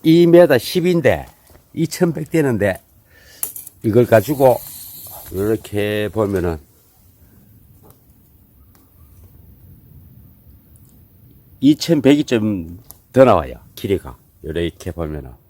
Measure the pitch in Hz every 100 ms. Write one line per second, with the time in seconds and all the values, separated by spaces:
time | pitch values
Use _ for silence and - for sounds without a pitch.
0 | 160 170 170 170 175 127 - 180 170 170
1 | 123 80 67 _ _ - _ - 160 -
2 | 175 156 156 160 139 110 98 90 _ _
3 | _ _ _ - - - - _ 117 110
4 | 120 113 101 139 131 117 - - - -
5 | - - - 95 104 110 - 104 104 107
6 | 104 104 101 95 87 80 _ _ _ _
7 | _ _ _ _ _ _ _ _ - _
8 | _ _ _ _ _ _ _ _ _ _
9 | _ - - - - - - - _ -
10 | - - - _ - - _ _ _ _
11 | _ _ _ _ _ - 135 151 - 165
12 | 131 147 147 117 107 98 82 87 _ -
13 | _ 127 131 92 67 62 _ - - 92
14 | - - _ _ 73 80 85 _ 92 85
15 | 80 76 65 62